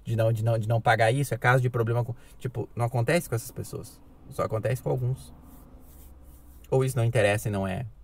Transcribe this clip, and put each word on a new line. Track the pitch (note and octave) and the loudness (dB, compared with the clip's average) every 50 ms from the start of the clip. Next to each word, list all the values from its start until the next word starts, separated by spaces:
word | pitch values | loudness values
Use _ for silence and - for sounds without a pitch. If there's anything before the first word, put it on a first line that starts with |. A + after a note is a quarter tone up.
| - | -8
de | - A#2 | -4 0
não, | A2 A2+ A2+ | 2 2 2
de | A2+ G#2+ A2 | 2 2 0
não, | A#2 A#2 A2+ | 0 0 0
de | G#2 A2 | 0 0
não | A#2 A2 | 0 2
pagar | - B2 A#2 A2+ A2+ A2 | 4 4 4 6 4 4
isso, | B2 C#3 C#3+ - A2+ | 4 2 0 -2 -4
é | A2 | 0
caso | - B2 B2+ C3+ | 4 4 4 4
de | B2 B2 | 2 2
problema | - A#2+ A#2 A2+ A#2 A#2+ A#2 | 0 0 0 0 0 -2 -2
com, | - A#2 - - - - - | -4 -6 -12 -14 -20 -20 -12
tipo, | - C3 - A2+ G#2 - - | -10 -8 -6 -6 -8 -8 -4
não | - A#2+ | -4 -4
acontece | B2 - A#2+ A#2 D3+ D#3+ F3 - - | -2 0 0 0 2 2 0 0 -2
com | B2 | -6
essas | A2+ - - | -6 -6 -8
pessoas, | - - - - - - - - - - - - - - - - | -12 -12 -12 -10 -10 -12 -12 -12 -18 -20 -20 -20 -20 -20 -20 -14
só | - - A2+ | -6 -6 -4
acontece | - A#2+ A2 - A2 B2+ - | -2 -4 -4 -2 -2 -4 -2
com | - D3+ | -2 -4
alguns. | C#3 B2+ B2 A#2+ C3 - - - - - - - - - - - - - - - - - - - - - - - - - - - - - - - | -2 -2 -2 -2 -4 -4 -8 -16 -20 -20 -20 -20 -20 -20 -20 -20 -20 -20 -20 -20 -20 -20 -20 -20 -20 -20 -20 -20 -20 -20 -20 -20 -20 -20 -6 0
Ou | C3+ C3 C3 | 2 2 2
isso | C3 A#2+ | 2 0
não | A#2+ A2+ | 0 0
interessa | A#2 A#2 A#2+ G2+ G2+ G2+ A2 - A2+ | 2 2 4 4 4 2 2 -2 -2
e | |
não | G2+ G2 F#2+ F#2+ | -2 -2 -2 -2
é, | F#2+ - - G#2+ - - | -4 -6 -6 -10 -12 -18